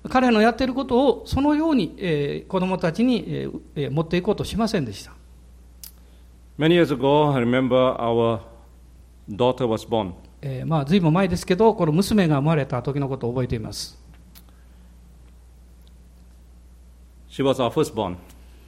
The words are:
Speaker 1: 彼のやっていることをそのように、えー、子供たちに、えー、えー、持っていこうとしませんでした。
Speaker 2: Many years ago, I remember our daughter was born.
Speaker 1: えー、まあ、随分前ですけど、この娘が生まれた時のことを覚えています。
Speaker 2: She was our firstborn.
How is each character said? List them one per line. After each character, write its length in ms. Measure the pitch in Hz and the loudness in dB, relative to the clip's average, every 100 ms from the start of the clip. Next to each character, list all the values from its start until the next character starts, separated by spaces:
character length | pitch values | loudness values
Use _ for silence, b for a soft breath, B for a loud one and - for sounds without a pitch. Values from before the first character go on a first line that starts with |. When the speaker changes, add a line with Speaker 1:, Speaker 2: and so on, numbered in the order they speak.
| - | -4
Speaker 1:
彼 240 | 254 254 | 0 2
の 80 | 214 | 4
や 100 | 226 | 4
っ 60 | 233 | 2
て 80 | |
い 20 | 262 | -2
る 80 | |
こ 100 | 262 | -4
と 220 | 269 240 277 | -2 2 2
を 160 | - | 0
そ 160 | - 262 | -2 -2
の 140 | 294 | 0
よ 160 | 294 320 | 2 2
う 60 | 277 | 0
に、 180 | 160 - | -2 -4
え 460 | 180 151 143 76 | -4 -2 -2 -6
ー、 60 | - | -6
子 80 | 190 | -4
供 180 | 185 185 | -2 -2
た 120 | 170 | -2
ち 140 | 160 | 0
に、 200 | 247 233 - | 0 0 -4
え 180 | 139 135 | -6 -8
ー、 140 | - - 160 | -10 -12 -8
え 120 | 135 | -4
ー、 20 | |
持 100 | 143 | -2
っ 60 | 160 | -2
て 80 | 175 | -2
い 60 | |
こ 100 | 180 | -2
う 40 | 185 | -2
と 60 | |
し 140 | 131 185 | -4 -4
ま 100 | 220 | -2
せ 140 | 196 | -2
ん 40 | 123 | -4
で 60 | |
し 100 | 98 | -8
た。 80 | - - - - - - - - - b b b b - - - | -16 -20 -20 -20 -20 -20 -20 -20 -20 b b b b -20 -14 0
Speaker 2:
Many 100 | 156 | 4
years 160 | 175 147 | 4 4
ago, 400 | 139 135 147 147 | 2 4 4 4
I 100 | 135 | 2
remember 500 | 120 127 131 127 127 - | 2 2 4 4 4 2
our 400 | 117 117 117 110 - - - - - - - - - | 0 2 2 0 -6 -20 -20 -20 -20 -20 -20 -20 -10
daughter 360 | 98 123 127 123 | 0 0 2 -2
was 200 | 107 - | -2 -2
born. 260 | 113 98 87 - - | -4 -4 -8 -18 -14
Speaker 1:
え 220 | 139 131 | -10 -8
ー、 20 | 135 | -4
ま 140 | 160 | -2
あ、 40 | 139 | 0
随 140 | 202 | 2
分 120 | 165 | 4
前 160 | 170 190 | 2 0
で 80 | 175 | -2
す 80 | |
け 100 | - | -2
ど、 200 | 185 226 | 2 2
こ 100 | 214 | 2
の 80 | 165 | 2
娘 340 | 156 196 220 170 | 2 2 2 2
が 100 | 143 | 2
生 60 | |
ま 140 | 147 156 | 2 0
れ 80 | |
た 180 | 135 127 | 0 -4
時 160 | 131 139 | -4 -4
の 100 | 135 | -4
こ 100 | 131 | -4
と 100 | 117 | -4
を 40 | |
覚 120 | 127 | -2
え 20 | 123 | -2
て 100 | 123 | -4
い 20 | |
ま 140 | 107 | -6
す。 260 | 101 - - - - - - - b b b b b - - - - - - - - - - - - - - - - - - - - - - - | -10 -12 -16 -20 -20 -20 -20 -20 b b b b b -20 -20 -20 -20 -20 -20 -20 -20 -20 -20 -20 -20 -20 -20 -20 -20 -20 -20 -20 -20 -20 -20 -10
Speaker 2:
She 140 | - | -2
was 180 | 135 131 | 0 2
our 80 | 120 | 0
firstborn. 460 | 160 143 110 98 87 - b b b | 0 -2 -2 -4 -6 -14 b b b